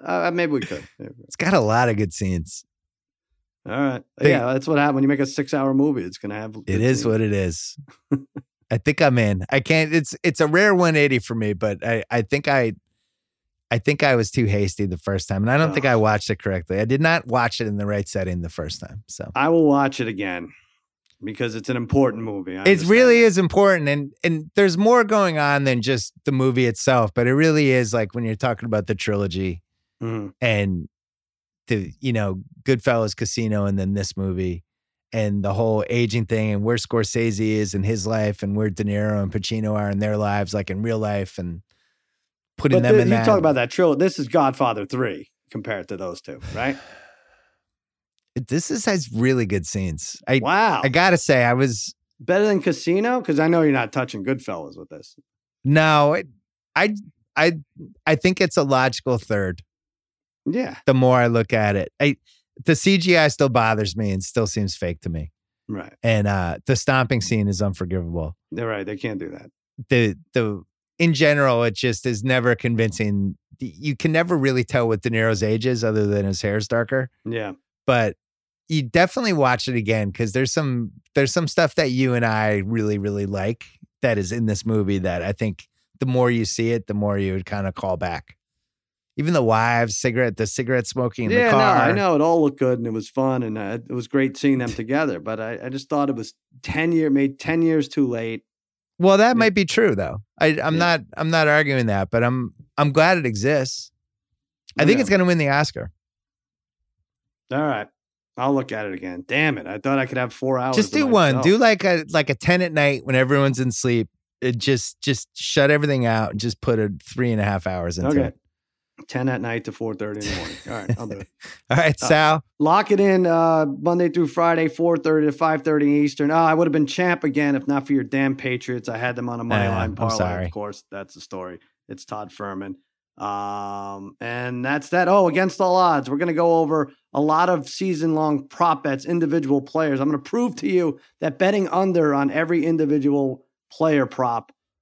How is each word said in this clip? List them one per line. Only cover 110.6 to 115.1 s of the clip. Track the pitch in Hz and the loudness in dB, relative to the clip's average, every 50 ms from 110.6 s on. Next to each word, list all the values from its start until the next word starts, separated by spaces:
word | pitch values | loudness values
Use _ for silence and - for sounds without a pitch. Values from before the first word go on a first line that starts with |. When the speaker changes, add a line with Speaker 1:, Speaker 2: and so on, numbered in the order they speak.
| 123 131 127 214 | -2 0 0 0
Speaker 2:
Just | 208 - - | 0 0 0
Speaker 1:
to | 302 | 0
Speaker 2:
do | 285 | 0
one. | 262 226 202 165 139 131 | 2 4 4 4 4 2
Speaker 1:
myself. | 127 135 | 2 4
Speaker 2:
Do, | 170 202 233 | 4 4 4
like, | 247 226 214 190 - | 4 4 4 2 2
a, | 190 180 160 156 139 | 0 0 0 -2 0
like, | 156 156 143 123 | 0 0 0 0
a | 135 | -2
ten | - - - 175 180 | -2 2 2 2 2
at | 180 170 | 2 0
night | 156 147 147 143 139 - - | 2 2 2 2 2 0 -2
when | 139 131 | 0 2
everyone's | 131 131 127 143 139 139 135 127 120 | 2 4 4 4 4 4 2 2 0
in | 131 127 113 | -2 -2 -2
sleep. | - - 127 120 117 107 - _ _ _ _ _ - | -2 0 0 2 2 0 -2 _ _ _ _ _ -4
It | 127 127 123 113 | -2 -2 -2 0
just, | - 139 135 113 - - - _ | 0 0 0 0 0 -6 -12 _
just | - 147 | -4 -4